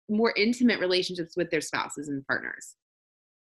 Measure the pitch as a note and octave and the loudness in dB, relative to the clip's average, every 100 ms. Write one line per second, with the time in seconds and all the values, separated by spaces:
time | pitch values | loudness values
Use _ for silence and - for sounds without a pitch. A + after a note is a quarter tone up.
0 | - G#3+ A3+ - G#3 A#3+ B3 F#3 F3+ F3+ | -4 2 2 4 2 4 4 4 2 2
1 | F3+ F3+ E3 - E3 D#3 D3 A#2 - - | 0 -6 -6 -4 -2 -2 -2 -4 -4 -8
2 | D3 C#3 C3+ A#2 B1 - - _ _ _ | -8 -8 -4 -4 -4 -12 -16 _ _ _
3 | _ _ _ _ | _ _ _ _